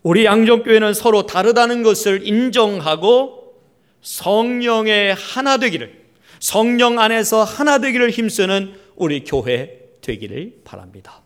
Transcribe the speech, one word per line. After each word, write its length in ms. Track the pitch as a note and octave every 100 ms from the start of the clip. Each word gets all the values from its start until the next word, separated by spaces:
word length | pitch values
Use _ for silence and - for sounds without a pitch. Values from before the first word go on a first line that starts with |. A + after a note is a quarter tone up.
우리 240 | E3 F3+ G#3+
양정교회는 680 | G#3+ A3+ A#3 A#3 A3 G#3+ G#3
서로 320 | A#3+ G#3+ -
다르다는 560 | F3+ G3+ A#3+ A#3 A#3+
것을 440 | A3 G#3 G#3 G3 G3+
인정하고 1160 | G#3+ B3+ A#3 G#3+ G3 D#3 D#3 F#3+ B3 C#4 - - _ _ _ _ _
성령의 1120 | - - E3+ G#3+ A#3 B3 A#3+ A3+ A3 G#3 G3+ F#3+
하나 420 | - B3+ C#4 C4+
되기를, 460 | A#3+ D#3+ A2 - _ _ _ _
성령 600 | - G3+ A3+ A#3+ A#3+ A#3
안에서 440 | A3 A3+ G#3+ A3
하나 360 | G#3+ - D4 C#4
되기를 300 | C4+ B3 A#3+
힘쓰는 600 | A#3 A3+ - F#3+ G3 F#3+ - _ -
우리 260 | E3 C#3+
교회 560 | C#3 C#3 B2 A#2+ C#3+ - - _
되기를 600 | - G#2+ G2+ A2 G3+ _ -
바랍니다. 560 | G2 F#2 F#2+ - -